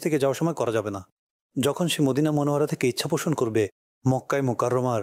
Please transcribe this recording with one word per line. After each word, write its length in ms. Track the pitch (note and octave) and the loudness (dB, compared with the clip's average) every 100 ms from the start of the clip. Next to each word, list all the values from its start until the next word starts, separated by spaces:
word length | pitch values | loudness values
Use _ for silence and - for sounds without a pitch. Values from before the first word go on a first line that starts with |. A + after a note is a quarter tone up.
থেকে 160 | F3 D3 | 0 2
যাওয়ার 200 | C#3 B2+ | 2 2
সময় 180 | E3 D3 | -2 0
করা 120 | A#2 | 0
যাবে 200 | A2 G#2 | 0 -2
না। 100 | G2 - _ _ _ _ - | -6 -12 _ _ _ _ -2
যখন 300 | C3+ C#3+ F3 | -2 0 -2
সে 120 | - | 2
মদিনা 300 | C#3 C3 D#3 | 2 2 2
মনোহরা 360 | D3+ C#3+ C#3+ D3 | 2 0 0 0
থেকে 180 | D#3 C3 | 0 -2
ইচ্ছা 200 | - D3 | -2 -2
পোষণ 240 | D#3 E3+ | -2 0
করবে 300 | D3 A#2 A2 G#2 _ _ _ B2+ | 0 0 0 0 _ _ _ 0
মক্কায় 380 | C3 - C#3 | 0 0 -2
মোকাররমার, 580 | C3+ A2+ B2 B2 B2+ A2+ | 0 0 0 0 0 -2